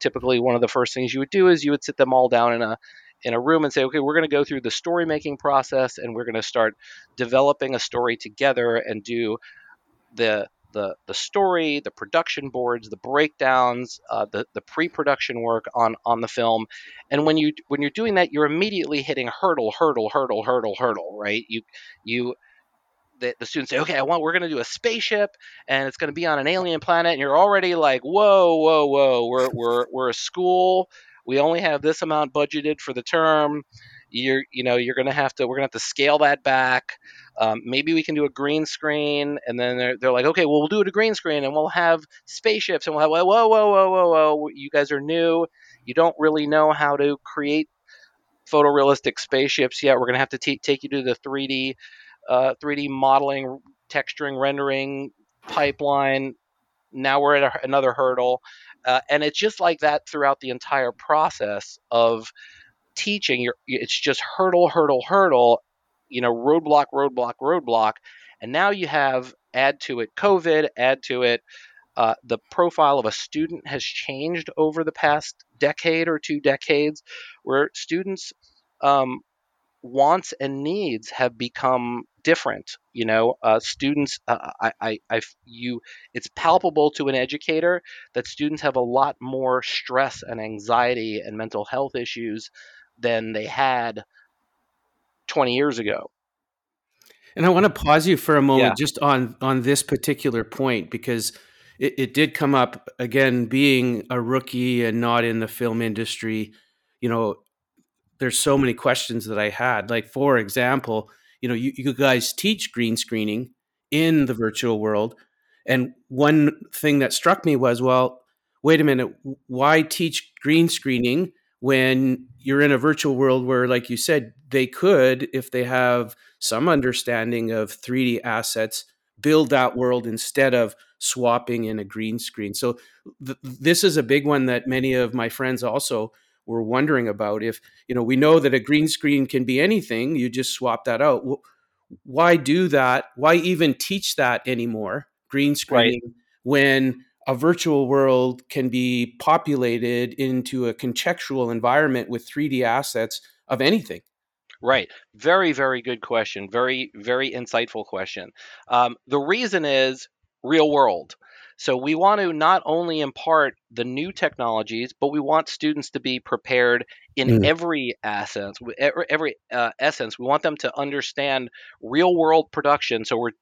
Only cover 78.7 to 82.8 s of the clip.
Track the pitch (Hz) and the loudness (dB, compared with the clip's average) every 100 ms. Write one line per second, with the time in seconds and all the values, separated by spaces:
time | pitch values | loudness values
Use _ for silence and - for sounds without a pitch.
78.7 | _ 139 139 131 131 - _ _ _ _ | _ 2 2 0 -6 -14 _ _ _ _
79.7 | _ 123 135 139 185 - - 139 139 147 | _ -4 2 4 2 -2 -8 -6 -6 -6
80.7 | 196 180 113 - - 123 113 120 - 131 | -4 -4 -6 -8 -4 -4 -4 -10 -4 -2
81.7 | 127 120 120 - _ 156 165 131 104 - | 0 -2 -6 -10 _ 0 0 -2 -8 -10
82.7 | - | -20